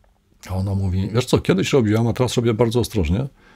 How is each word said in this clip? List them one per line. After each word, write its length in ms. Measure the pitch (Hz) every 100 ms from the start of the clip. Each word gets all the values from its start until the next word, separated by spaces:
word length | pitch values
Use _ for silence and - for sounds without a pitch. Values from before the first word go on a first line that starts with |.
| _ _ _ _ -
A 40 |
ona 200 | 92 101
mówi: 340 | 95 95 92 98
„Wiesz 120 | 110 -
co, 120 | 139
kiedyś 340 | - 185 -
robiłam, 340 | 143 110 107 117
a 40 |
teraz 220 | 101 127
robię 200 | - 117
bardzo 260 | 110 117 120
ostrożnie, 460 | 110 107 78 92 139 - -